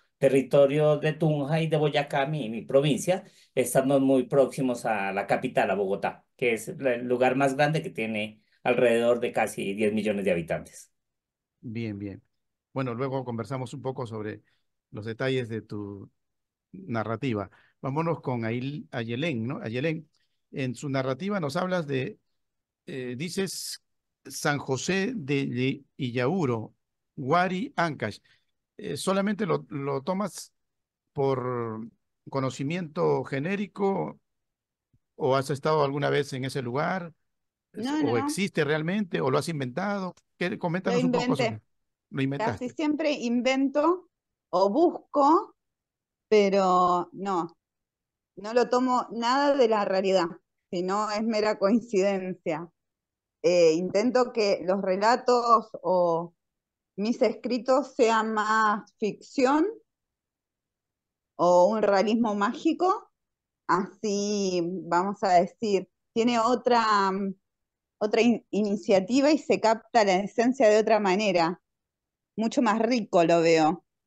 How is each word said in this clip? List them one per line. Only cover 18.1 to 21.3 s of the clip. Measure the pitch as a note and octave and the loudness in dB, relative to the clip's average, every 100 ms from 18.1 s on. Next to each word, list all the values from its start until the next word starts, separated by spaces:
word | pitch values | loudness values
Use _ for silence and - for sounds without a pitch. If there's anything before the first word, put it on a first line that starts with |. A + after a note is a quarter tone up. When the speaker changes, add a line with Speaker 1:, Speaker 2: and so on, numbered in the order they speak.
| D3+ | -4
Speaker 2:
con | C#3+ A#2+ | -4 -4
Ail-, | A2+ A#2+ C3+ D3 - | -4 -4 -6 -10 -10
Ayelén, | C3 A2+ A#2 E3 A#2+ A2+ | -8 -6 -4 -4 -4 -6
¿no? | G3+ | -6
Ayelén, | A#2+ A#2+ D#3+ D#3+ - _ _ _ _ | -6 -4 -4 -6 -10 _ _ _ _
en | - C3 | -8 -6
su | A#2+ C#3+ | -6 -4
narrativa | C3+ C3 C3 F#3+ | -2 -2 -4 -4